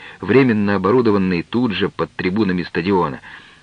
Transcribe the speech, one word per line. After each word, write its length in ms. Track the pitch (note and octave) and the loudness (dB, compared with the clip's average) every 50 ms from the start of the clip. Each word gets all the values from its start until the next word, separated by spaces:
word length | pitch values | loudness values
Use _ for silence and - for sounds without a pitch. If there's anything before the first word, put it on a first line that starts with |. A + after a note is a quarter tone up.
| - - - - | -6 -18 -18 -8
временно 540 | - F#2 A2+ C3 C#3 B2 A2 G#2+ G2+ G2+ G2+ | -2 2 4 4 4 4 2 2 0 0 0
оборудованной 720 | G2 F#2 F#2+ A#2 C3 A#2+ A2+ G2+ G2+ F#2+ F#2 F#2 E2+ D#2+ | 0 2 2 2 2 4 2 2 2 2 0 -2 -2 -4
тут 300 | - - A#2 B2+ A#2 F#2 | -4 -2 -2 -2 -2 -2
же 160 | F2 G2 E2 | -2 -4 -4
под 220 | - - E2 D#2+ - | -4 -4 -8 -8 -6
трибунами 500 | - - F#2 F#2 A2 A2 F#2+ F2+ F2+ E2 | -6 -4 -2 -2 0 0 0 -2 -2 -4
стадиона. 560 | - - F2+ E2 G2 G2+ F#2 E2+ D2+ C2 - - - - - - - - - | -6 -6 -4 -2 0 0 0 0 -2 -4 -8 -14 -18 -20 -20 -20 -20 -20 -20